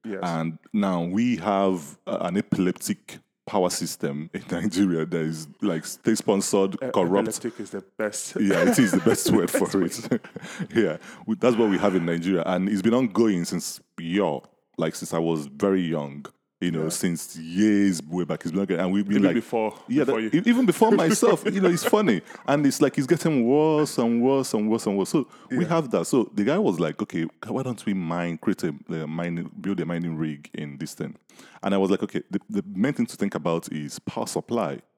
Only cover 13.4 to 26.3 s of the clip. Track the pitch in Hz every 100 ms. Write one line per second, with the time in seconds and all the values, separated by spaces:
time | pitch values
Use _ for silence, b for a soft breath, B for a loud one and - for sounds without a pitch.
13.4 | 85 87 - - _ - 82 95 90 69
14.4 | - _ _ - 80 - - 85 82 80
15.4 | 71 69 101 95 85 80 73 71 69 _
16.4 | _ _ 90 80 78 - 95 82 - 82
17.4 | 80 90 107 101 101 82 76 87 82 76
18.4 | 85 87 98 87 92 98 98 104 95 123
19.4 | - 117 110 - - 131 131 117 110 151
20.4 | 226 240 240 - 226 196 160 220 233 -
21.4 | - 202 185 175 - 208 196 92 B B
22.4 | - 143 143 - 139 - 131 170 165 143
23.4 | 117 143 156 151 151 - 120 117 123 135
24.4 | 131 110 107 113 110 98 95 160 127 B
25.4 | B 247 170 165 143 98 85 135 107